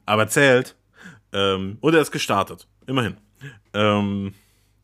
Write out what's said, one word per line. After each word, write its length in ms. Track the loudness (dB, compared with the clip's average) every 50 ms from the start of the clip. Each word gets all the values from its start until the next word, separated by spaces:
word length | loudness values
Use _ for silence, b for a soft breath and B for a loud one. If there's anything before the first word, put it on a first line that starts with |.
| -6
aber 200 | -2 0 0 0 0
zählt. 460 | 2 2 4 4 4 4 2 -2 -12 _ _ _ B B B B B B B _ -6
Ähm, 440 | -2 -2 -2 -2 -2 -6 -8 -10 -4
und 140 | 0 2 4
er 60 | 4
ist 120 | 2 2 -4
gestartet. 540 | -8 -4 -2 0 -2 -2 -4 -8 -20 -20 _ _ _ _
Immerhin. 320 | -4 -4 -2 -2 -2 -6 -8 _ _ _ B -20 -20 -20 B _ _ -2
Ähm, 580 | 0 2 2 2 2 0 -2 -4 -6 -6 -8 -10 b b b b b b b b b